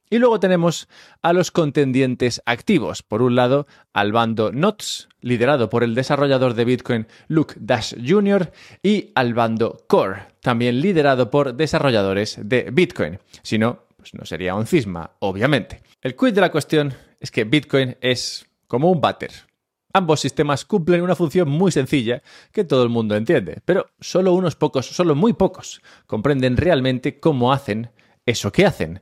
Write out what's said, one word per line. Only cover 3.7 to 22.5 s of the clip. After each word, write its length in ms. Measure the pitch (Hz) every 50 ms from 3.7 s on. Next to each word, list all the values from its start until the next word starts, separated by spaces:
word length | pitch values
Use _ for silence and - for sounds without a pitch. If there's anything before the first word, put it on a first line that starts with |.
| _ _ _ _ -
al 180 | 101 104 104 107
bando 400 | 117 117 113 110 107 110 101 95
Nots, 560 | 135 165 214 208 - - - - - - _ _ _ -
liderado 480 | 120 123 104 120 131 151 135 113 104
por 120 | - 117 120
el 120 | 117 113
desarrollador 580 | 123 131 - 147 135 143 139 135 127 131 127 113
de 140 | 117 117
Bitcoin 400 | 120 127 117 - - 123 110 110 - _ - _ -
Luke 260 | 156 160 143 - - -
Dash 360 | 117 104 127 131 - - - - 120
junior, 460 | 131 190 214 202 202 202 196 175 - - - - - - _ -
y 280 | 196 214 190 - - _
al 180 | 127 127 120 113
bando 500 | 120 117 113 113 110 113 98 - - _
Core, 380 | _ - 180 120 95 98 98 - - _ _ -
también 400 | 131 120 117 120 123 120 127 156
liderado 480 | 208 190 160 143 143 135 123 127 -
por 240 | - 143 143 135 120
desarrolladores 840 | 131 156 143 - 156 147 135 120 104 98 95 95 98 107 - - 113 107
de 260 | 104 127 120 - 95
Bitcoin. 500 | 120 175 175 170 - - 92 78 90 - - _ - -
Si 160 | _ - 113
no, 300 | 107 110 117 - - _ _ _
pues 160 | _ _ - -
no 140 | - -
sería 280 | - 87 80 90 90 92
un 120 | 104 110
cisma, 460 | - 190 160 113 98 87 82 80 - - _
obviamente. 600 | 107 98 92 98 113 143 151 117 92 - - - _ _ _ _ -
El 120 | 135 123
quid 200 | - 262 254 196
de 80 | 202 185
la 100 | 165 -
cuestión 400 | 151 - - 160 151 143 143 127 - - _ _ _
es 120 | - -
que 140 | - 127 110
Bitcoin 520 | 110 143 151 - - - 135 131 127 - - -
es 420 | 131 123 120 - - - - - _ _ _ _
como 240 | _ - 123 151 180
un 100 | 185 147
váter. 300 | 113 101 98 - - - - - - _ _ _ _ _ _ _ _ _ -
Ambos 260 | 196 185 156 151 -
sistemas 460 | - 131 - - 151 147 143 135 -
cumplen 340 | - 214 202 156 175 175 170
una 160 | 175 180 170
función 320 | - 175 147 - 180 180 139
muy 240 | 143 156 196 185 -
sencilla 500 | 151 131 - 156 139 113 110 120 - - - - - - _